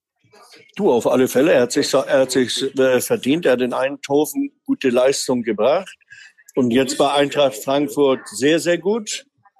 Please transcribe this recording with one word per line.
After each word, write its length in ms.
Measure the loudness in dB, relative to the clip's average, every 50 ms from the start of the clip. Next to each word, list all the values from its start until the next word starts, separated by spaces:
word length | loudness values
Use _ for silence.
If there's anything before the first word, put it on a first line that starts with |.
| _ _ _ _ _ _ _ -20 -20 -20 -20 -20 -20 _ -6
Du, 160 | -2 0 2
auf 160 | 2 2 2
alle 220 | 2 2 2 2 2
Fälle. 240 | 2 2 2 4 4
Er 80 | 2
hat 100 | 2 0
sich 160 | 0 -2 0
so, 120 | 0 0 0
er 200 | 0 2 2 2 2
hat 80 | 2
sich, 460 | 0 0 0 0 -2 -4 -6 -4 0
äh, 220 | 0 2 2 2 0
verdient. 460 | 0 -2 -4 -2 0 0 0 0 2
Er 80 | 2 2
hat 80 | 2
in 100 | 0 -2
Eindhoven 800 | -2 -2 -4 -4 -6 -8 -6 -2 0 0 0 0 -2 -6 -6 -6 _ _ _
gute 240 | -6 -4 -2 0 0
Leistung 520 | 2 4 4 2 2 0 -2 -4 -4 -2
gebracht. 540 | -2 -4 -2 0 0 2 0 0 -2 -8 -16 _ _ _ -20 -20 -20 -20 _ _ _ _ -2
Und 160 | -2 0 2
jetzt 260 | 2 2 2 0 0
bei 160 | 0 0 2 2
Eintracht 420 | 2 0 0 2 0 0 0 0 -4 -4
Frankfurt 560 | -2 -2 -2 -2 -2 0 0 2 2 2 0 -4
sehr, 320 | -10 -6 -2 0 2 2 2
sehr 180 | 0 0 -2
gut, 480 | -2 -2 -2 -4 -4 -6 -8 -10 -12 -14 _ _ _ _ _ _